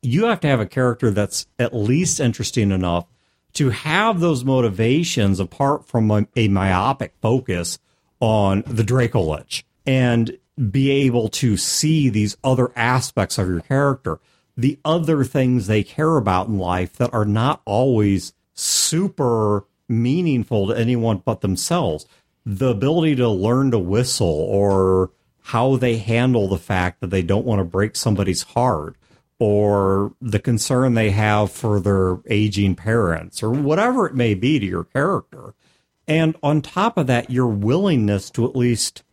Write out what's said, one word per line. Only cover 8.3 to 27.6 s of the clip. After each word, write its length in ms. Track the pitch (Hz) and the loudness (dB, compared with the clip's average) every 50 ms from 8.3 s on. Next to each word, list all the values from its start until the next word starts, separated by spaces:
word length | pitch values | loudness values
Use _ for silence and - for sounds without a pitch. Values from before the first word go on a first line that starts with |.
| 110 107 101 98 95 98 107 | 2 2 2 2 2 0 -2
the 180 | - 120 110 110 | -4 -2 -2 0
Draco 360 | 98 120 131 123 113 - 113 | 0 2 0 0 0 0 0
Lich 440 | 90 78 76 76 - _ - - - _ _ _ _ | 0 0 -2 -6 -8 _ -12 -12 -12 _ _ _ _
and 520 | - 131 131 127 123 120 117 113 110 - - _ _ _ - 131 104 | 0 0 2 2 2 2 2 0 0 -4 -12 _ _ _ -4 -4 -2
be 200 | 95 139 135 139 139 139 143 | 0 0 0 2 2 2 2
able 220 | 131 120 120 113 113 | 2 2 2 0 -2
to 280 | - - - 123 104 | -4 -2 0 0 0
see 520 | 90 - - - - - 156 160 160 147 131 | 0 -2 -4 -4 -2 0 2 2 2 2 2
these 280 | 104 107 104 104 - _ - | 2 0 -2 -2 -4 _ -2
other 260 | 135 131 131 127 123 - | 0 2 2 0 -2 -2
aspects 640 | 120 113 120 127 131 110 - - - 101 - - - | -2 -2 0 0 0 -2 -4 -2 -4 -2 -2 -2 -4
of 100 | 98 90 | -2 -2
your 120 | 92 85 | -2 -4
character, 600 | 82 _ 135 135 143 143 135 135 _ - 80 76 _ _ _ _ _ _ _ - | -4 _ -2 0 0 0 -2 -2 _ -8 -8 -8 _ _ _ _ _ _ _ -2
the 180 | 117 135 - - _ | -2 -2 -2 -2 _
other 400 | 151 160 175 165 151 165 147 135 | -2 0 0 2 0 0 0 0
things 420 | 131 - 143 131 127 123 123 101 | 0 0 0 0 2 2 0 0
they 160 | 95 110 107 101 | 0 0 0 0
care 340 | - - - 151 156 165 | -2 -4 -2 0 2 2
about 320 | 151 113 101 92 90 95 104 | 2 2 2 0 0 0 -2
in 100 | 110 98 | -4 -4
life 360 | 92 85 90 92 92 87 _ | -2 -2 -2 -2 -4 -6 _
that 180 | - 123 120 - | -4 -4 -2 -2
are 100 | 117 107 | -2 -2
not 380 | 104 104 110 113 135 151 - _ | 0 0 0 0 0 -2 -4 _
always 680 | - 101 107 127 139 127 110 107 104 98 95 - - _ _ _ _ _ | -4 -2 0 2 2 2 2 2 2 2 0 -2 -6 _ _ _ _ _
super 1080 | - - - - - - - - 160 190 196 - - 139 123 117 113 107 104 104 101 98 _ _ _ _ _ | -10 -6 -4 -2 -2 -2 -2 -2 -2 -2 -2 -4 -2 -2 0 2 2 2 2 0 0 -2 _ _ _ _ _
meaningful 800 | 120 113 117 123 135 170 180 170 143 123 107 - 120 107 98 98 | -2 0 0 0 0 0 0 0 0 0 0 0 0 -2 0 0
to 100 | 110 101 | 0 -2
anyone 440 | 113 117 127 120 113 113 110 92 - | 0 0 0 0 0 0 -2 -2 -2
but 160 | - 113 - | -4 -6 -2
themselves. 680 | - 101 95 90 - - 170 175 160 98 78 78 - _ _ _ _ _ _ _ _ | -2 -2 -2 -2 -2 -2 -2 -2 -2 -2 -4 -6 -8 _ _ _ _ _ _ _ _
The 220 | 113 101 95 135 131 | -10 -6 -2 0 -2
ability 480 | 120 101 98 135 156 175 160 160 147 | 0 0 0 0 0 2 2 2 2
to 120 | 127 123 120 | 2 2 0
learn 420 | 107 92 92 110 120 127 139 135 120 | 2 0 0 2 2 2 2 2 2
to 60 | 110 | 0
whistle, 480 | 90 87 98 110 127 127 - - 107 87 | 0 0 0 0 0 0 0 0 0 0
or 840 | 78 73 80 - 107 98 101 101 98 95 95 95 95 92 92 92 _ _ _ _ _ _ _ | 2 0 -2 0 0 2 2 4 4 4 4 4 4 4 2 0 _ _ _ _ _ _ _
how 340 | - - 120 120 131 135 | -4 -2 0 2 2 2
they 200 | 120 123 123 117 113 | 2 2 0 0 0
handle 500 | 104 107 113 117 123 127 127 117 101 95 | -2 0 0 2 2 2 2 2 2 0
the 100 | 98 92 | 0 -2
fact 420 | - - 101 92 90 90 - _ | -2 -2 -2 0 0 0 -2 _
that 80 | - 92 | -8 -2
they 140 | 90 95 90 | -2 -2 0
don't 220 | 82 95 104 117 | 2 0 0 0
want 140 | 123 110 98 | 0 0 0